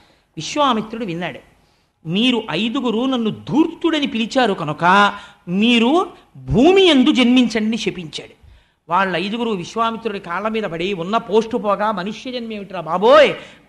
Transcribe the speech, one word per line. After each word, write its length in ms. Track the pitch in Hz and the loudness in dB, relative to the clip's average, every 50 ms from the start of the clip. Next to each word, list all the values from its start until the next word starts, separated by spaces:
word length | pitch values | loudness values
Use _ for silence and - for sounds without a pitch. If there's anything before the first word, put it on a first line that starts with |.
| _ _ _ _ _ _ - | _ _ _ _ _ _ -16
విశ్వామిత్రుడు 680 | 165 151 - - 294 294 269 233 220 214 220 - 226 240 | -14 -12 -8 -2 0 0 0 0 0 -4 -6 -8 -10 -8
విన్నాడు, 360 | 185 165 170 180 160 123 - - _ _ _ _ _ _ _ _ _ _ _ - 156 | -8 -8 -8 -8 -8 -10 -12 -18 _ _ _ _ _ _ _ _ _ _ _ -10 -6
"మీరు 340 | 170 202 233 254 247 220 - - | -2 0 2 2 0 0 -2 -4
ఐదుగురు 560 | 147 170 214 240 226 277 247 247 202 220 254 | -4 -4 -2 -2 -2 -2 -2 -2 -2 -2 -2
నన్ను 240 | 262 262 240 226 214 | -2 -2 -2 -2 -4
ధూర్తుడని 760 | 170 - - - 165 285 330 330 - - - 330 311 302 285 | -4 -6 -6 -2 2 2 2 2 0 -2 -2 -2 0 0 -2
పిలిచారు 480 | - - 220 233 202 - 269 254 196 196 | -2 -2 -4 -4 -2 0 0 0 0 0
కనుక 600 | 190 170 147 151 147 165 175 185 202 208 202 - - - - - _ - 175 | -2 -4 -6 -4 0 2 4 4 6 4 2 0 -4 -14 -20 -20 _ -10 -6
మీరు 580 | 175 196 214 240 240 233 220 233 302 349 - - - - _ _ - | -2 0 2 4 4 4 4 4 2 2 0 -2 -6 -18 _ _ -20
భూమి 460 | 135 131 127 135 202 262 349 381 392 381 | -16 -6 -2 2 4 6 6 6 6 6
యందు 300 | 349 311 262 254 302 254 | 6 6 6 4 4 4
జన్మించండి" 540 | 233 254 240 247 254 247 220 - 226 214 | 4 4 4 6 4 4 2 2 -2 -2
అని 120 | 220 226 220 | -2 -2 -4
శపించాడు. 600 | - 196 - 185 175 147 - - - - - _ _ - - _ _ _ _ _ _ - | -4 -6 -6 -6 -10 -12 -12 -14 -14 -16 -20 _ _ -20 -20 _ _ _ _ _ _ -4
వాళ్ళ 280 | 165 185 196 190 175 | -2 0 0 0 -2
ఐదుగురు 340 | 160 185 208 214 233 240 226 | -2 -4 -4 -4 -4 -4 -2
విశ్వామిత్రుడి 680 | 214 180 165 156 - 226 226 226 226 220 226 220 202 196 | -4 -4 -6 -6 -4 -4 -2 -2 -4 -4 -6 -8 -8 -8
కాళ్ళ 300 | - 170 170 180 208 220 | -10 -8 -8 -6 -4 -4
మీద 140 | 220 220 202 | -4 -4 -6
పడి, 300 | 180 165 165 170 196 208 | -6 -6 -6 -4 -4 -4
"ఉన్న 240 | 165 170 185 214 | -6 -6 -2 -2
పోస్టు 400 | 226 226 180 185 220 220 220 - | -4 -2 0 0 0 0 0 -2
పోగా 360 | 233 190 208 196 185 208 214 214 | -4 -2 -2 -2 0 0 -2 -2
మనుష్య 400 | 185 175 208 214 - - 262 247 | -4 -6 -8 -10 -10 -10 -10 -10
జన్మ 200 | 247 233 226 214 | -10 -10 -10 -10
ఏమిట్రా 280 | 208 196 175 - 180 | -12 -12 -12 -12 -10
బాబోయ్, 540 | 160 156 165 185 202 233 277 311 285 208 156 - - - - - _ | -8 -4 -2 2 4 6 8 8 6 6 2 -2 -10 -18 -20 -20 _